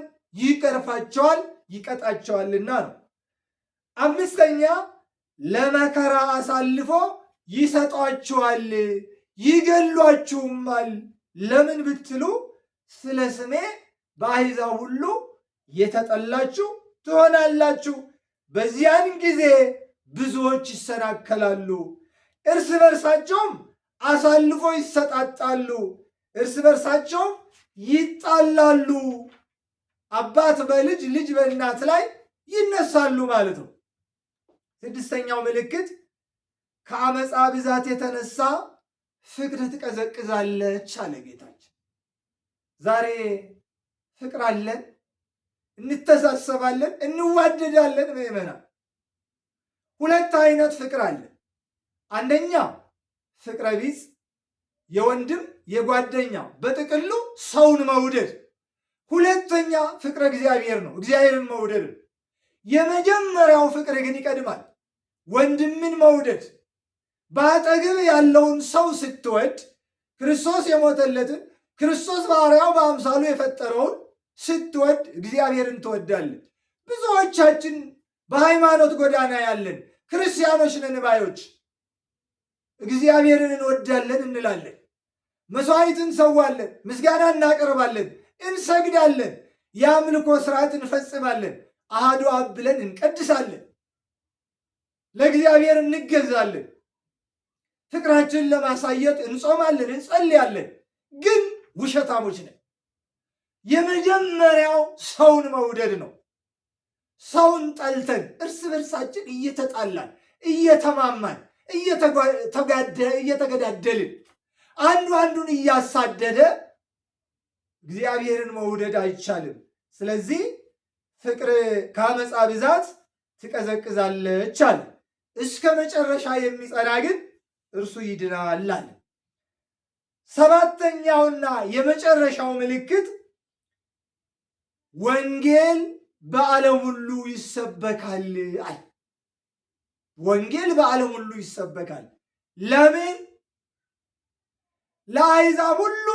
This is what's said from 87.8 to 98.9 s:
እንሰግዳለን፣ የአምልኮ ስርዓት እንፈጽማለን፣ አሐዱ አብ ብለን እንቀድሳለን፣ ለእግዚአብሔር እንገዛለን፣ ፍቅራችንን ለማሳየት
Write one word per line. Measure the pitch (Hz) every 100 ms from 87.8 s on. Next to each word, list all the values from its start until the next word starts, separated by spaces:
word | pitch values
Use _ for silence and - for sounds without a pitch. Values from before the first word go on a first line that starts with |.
| 240 220 190 - _ _
እንሰግዳለን፣ | 370 381 302 349 339 330 302 262 208 - _ _ _ 202
የአምልኮ | 285 311 311 302 302 285
ስርዓት | 285 294 294
እንፈጽማለን፣ | 285 254 277 262 277 254 226 196 - _ _ _
አሐዱ | 220 262 269 269
አብ | 254 254
ብለን | 196 254 269
እንቀድሳለን፣ | 202 185 302 339 294 277 - 170 - _ _ _ _ _ _ _ _ _ _ _ _ _ _ -
ለእግዚአብሔር | 294 294 311 302 311 311
እንገዛለን፣ | 294 302 - 294 247 240 208 165 - _ _ _ _ _ _ _ _ _ _ _ _
ፍቅራችንን | 330 320 294 285 302 285
ለማሳየት | 285 277 254 262